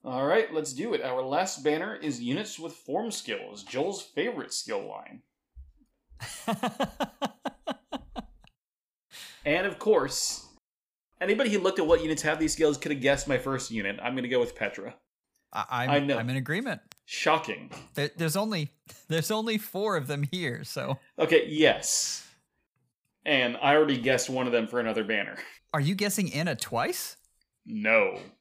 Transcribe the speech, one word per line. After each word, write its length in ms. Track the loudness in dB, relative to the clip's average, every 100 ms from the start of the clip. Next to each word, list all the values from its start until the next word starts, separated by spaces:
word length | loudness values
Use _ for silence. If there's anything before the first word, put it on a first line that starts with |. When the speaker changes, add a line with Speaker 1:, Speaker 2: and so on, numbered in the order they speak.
Speaker 1:
All 220 | -4 0 4
right, 260 | 4 2
let's 200 | -2 -4
do 180 | -6 -2
it. 80 | -2
Our 200 | -2 -2
last 420 | 0 0 0 0
banner 320 | 0 0 -2 -6
is 240 | -6 -4
units 380 | -2 -2 -4 -10
with 160 | -12
form 360 | -14 -6 -4 -4
skills, 520 | -6 -6 -8 -8 -16
Joel's 380 | -8 -4 -2 -4
favorite 500 | -8 -4 -4 -4 -8
skill 340 | -8 -4 -6 -6
line. 360 | -14 -16 -20 _ _ _ -20 -20 _ _ _ _ -16 -14 -8 -6
Speaker 2:
<laughs> 80 | -2 -4 -4 -6 -4 -8 _ -8 -6 -12 -10 -10 -10 _ -14 -10 -14 -14 -20 -20 _ _ _ _ _ _ -18 -18 -6 0
Speaker 1:
And 200 | 0 0
of 120 | -2
course, 680 | 4 4 4 -2 -4 -6 -12 _ _ _ _ _ _ _
anybody 300 | 0 2 4
who 80 | 4
looked 200 | 2 2
at 80 | 6
what 160 | 6
units 200 | 6 0
have 160 | 0 2
these 160 | 0
skills 240 | 4 4 4
could 140 | -2
have 80 | 0
guessed 260 | 2 2 2
my 80 | 0
first 340 | 0 -4 -4
unit. 280 | -4 -2 -4
I'm 120 | -4
gonna 140 | -4 0
go 120 | 0
with 160 | 0 -2
Petra. 380 | -6 -6 -14 -16 _ _ _ _ _
Speaker 2:
I, 120 | -6 -2
I'm, 200 | -2 2
Speaker 1:
I 80 | 2
know. 160 | 2 0
Speaker 2:
I'm 120 | 0
in 60 | -4
agreement. 440 | -2 -4 -4 -8 _ -20
Speaker 1:
Shocking. 680 | -12 -2 2 2 0 -10 -10 -18 -10
Speaker 2:
There, 160 | -4 -4 -2
there's 200 | -2 0
only, 340 | -2 -2 -4 _ -20
<laughs> 180 | -20 _
there's 220 | -2 0
only 280 | -2 0 -2
four 380 | -2 -2 0 0
of 100 | 0
them 180 | -2 -2
here, 320 | -2 -4 -4
so. 340 | -8 -6 -4 -6 _ 0
Speaker 1:
Okay, 280 | 6 6 4
yes. 800 | 6 6 6 0 -2 -2 -6 -12 _ _ _ _ _ _ _ _ _ 2
And 300 | 2 2 2
I 120 | 4 6
already 220 | 6 2
guessed 320 | 2 2 2
one 160 | -2 2
of 60 |
them 140 | 2 2
for 140 | -2
another 240 | 0 0
banner. 320 | 0 -2 -2 -8 -14 -18 _
Speaker 2:
Are 60 | 0
you 140 | 2
guessing 380 | 2 0 0 0
Anna 240 | 0 -2 -2
twice? 600 | -2 0 0 -2 -8 -12 _ _ _ _ -10
Speaker 1:
No. 520 | -2 4 6 4 0 -12 _